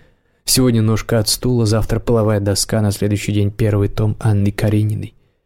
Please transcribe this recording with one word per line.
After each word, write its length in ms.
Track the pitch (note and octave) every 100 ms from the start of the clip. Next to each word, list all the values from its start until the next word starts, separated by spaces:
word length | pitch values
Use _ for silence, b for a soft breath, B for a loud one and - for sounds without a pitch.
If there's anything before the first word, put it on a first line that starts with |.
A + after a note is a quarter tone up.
| b b b b -
Сегодня 360 | - B2+ A#2
ножка 340 | A2 G#2+ - A2+
от 100 | G#2
стула, 380 | - B2+ B2 A2
завтра 340 | A2 G2 A2
половая 400 | - A#2 G#2+ G#2
доска, 400 | G2+ G2 - A2
на 120 | G#2
следующий 400 | G2 G#2 G#2 -
день 180 | G#2 G2+
первый 380 | - A2 G#2 G2+
том 280 | - G#2+ G#2
Анны 320 | A2 G2+ G2+
Карениной. 640 | G2+ G#2+ G#2 G#2+ G#2 G2+ - b b